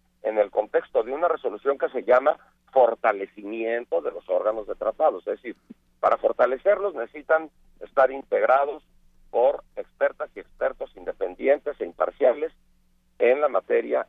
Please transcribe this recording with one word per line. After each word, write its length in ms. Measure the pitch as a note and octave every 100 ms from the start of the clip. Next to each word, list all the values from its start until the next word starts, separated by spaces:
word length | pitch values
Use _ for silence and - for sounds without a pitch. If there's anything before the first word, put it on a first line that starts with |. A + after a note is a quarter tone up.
| _ _
en 160 | A2 G#2+
el 120 | G2+
contexto 520 | G#2+ G#2+ E3 E3+ B2
de 100 | A2+
una 160 | C#3 E3+
resolución 500 | D#3+ B2 G#2 C3+ C#3
que 100 | D#3+
se 140 | B2+
llama 340 | F#2+ B2 C#3 - _ _ _
fortalecimiento 1300 | C3 A#2+ A2+ A2+ G2+ G2 - G2+ A2+ A2+ A#2 A#2+ E3
de 80 | C#3+
los 180 | - -
órganos 380 | F#2 G2+ A2 G2+
de 80 |
tratados, 520 | G2+ G#2 - D#3 G2 G2+
es 80 | G#2
decir, 200 | B2 G#2 _ - _ _
para 180 | - A2
fortalecerlos 760 | - - B2 B2+ F#3+ G3+ G3+
necesitan 560 | D3+ A#2 D3+ C#3 D#3+ D#3+ _ _ _
estar 300 | - - C3
integrados 720 | C3+ - A2 G#2+ C3 C#3+ D3+ _ _ _ _ _
por 320 | A#2 B2+ - - -
expertas 520 | G2 - C#3 - D3+
y 60 | -
expertos 500 | - - C3 B2+ C3+ G2
independientes 840 | F2+ F2+ F#2+ F2+ B2+ D3 - D3
e 40 | -
imparciales 640 | - - - C#3 C3+ D#3+ _ _ _ _ _ _ -
en 200 | A#2+ C3+
la 80 | D3
materia 600 | A#2 - A#2+ A#2 C3